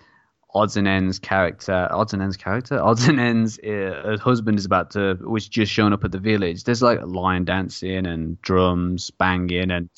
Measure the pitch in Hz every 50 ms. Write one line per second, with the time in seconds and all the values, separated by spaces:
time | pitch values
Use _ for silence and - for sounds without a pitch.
0 | _ _ _ _ _ _ _ _ _ _ - 98 107 101 - 104 101 98 98 95
1 | 95 95 95 - - - 98 98 92 85 - - - - 98 92 90 - 80 87
2 | 107 107 - 98 95 98 95 - - - 98 120 127 - 143 123 78 104 117 117
3 | 123 139 156 131 120 120 117 113 113 110 107 - - 107 104 101 98 95 90 71
4 | - 101 107 104 - 127 123 117 110 110 107 104 95 95 98 92 87 - - 101
5 | 101 98 95 92 - - 110 110 104 - - 117 107 104 - - 107 107 101 98
6 | - 101 90 95 95 110 110 104 98 87 85 90 - - 120 113 123 120 - -
7 | - 82 92 92 90 92 92 90 90 87 90 95 92 87 - - - 92 95 95
8 | 92 90 82 82 80 80 85 - - - 95 92 92 90 90 87 87 90 90 90
9 | - - - - 95 92 92 92 92 87 87 90 92 92 90 87 85 87 _